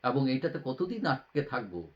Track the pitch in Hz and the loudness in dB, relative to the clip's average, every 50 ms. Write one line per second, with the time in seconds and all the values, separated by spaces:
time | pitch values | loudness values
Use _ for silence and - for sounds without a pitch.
0 | - 123 120 139 135 131 131 135 165 156 - 131 - 127 127 - 180 180 240 220 | 2 4 4 4 4 4 2 2 0 -2 -2 -2 -4 -4 -2 -2 -2 -2 -2 0
1 | - 165 135 131 - _ _ 147 139 - 127 123 113 98 90 87 82 80 - | 2 0 0 0 -2 _ _ -2 -2 0 -4 -6 -6 -6 -8 -8 -10 -10 -16